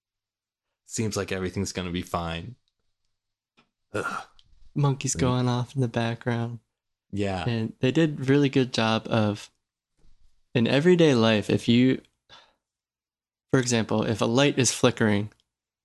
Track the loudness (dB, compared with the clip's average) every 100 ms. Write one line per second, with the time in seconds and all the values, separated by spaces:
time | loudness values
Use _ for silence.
0 | _ _ _ _ _ _ _ _ -12 -6
1 | -4 -4 -6 -6 -6 -4 -6 -6 -6 -6
2 | -6 -6 -6 -8 -12 -18 _ _ _ _
3 | _ _ _ _ _ _ _ _ _ -8
4 | -8 -10 -14 _ _ -20 -10 -2 -2 -2
5 | -4 -2 0 0 0 -2 -4 -4 -2 -2
6 | -4 -4 -4 -4 -4 -10 _ _ _ _
7 | _ -4 -4 -2 -4 -4 -4 -4 -2 2
8 | 0 0 0 2 2 2 0 0 0 0
9 | 0 0 0 -2 -10 _ _ _ _ _
10 | -20 -20 -20 _ _ 0 2 2 4 6
11 | 6 6 4 2 2 0 4 4 4 2
12 | -6 _ _ -20 _ _ _ _ _ _
13 | _ _ _ _ _ 0 0 0 0 -2
14 | -2 -2 0 2 2 2 0 2 0 2
15 | 2 0 -4 _ _ _ _ _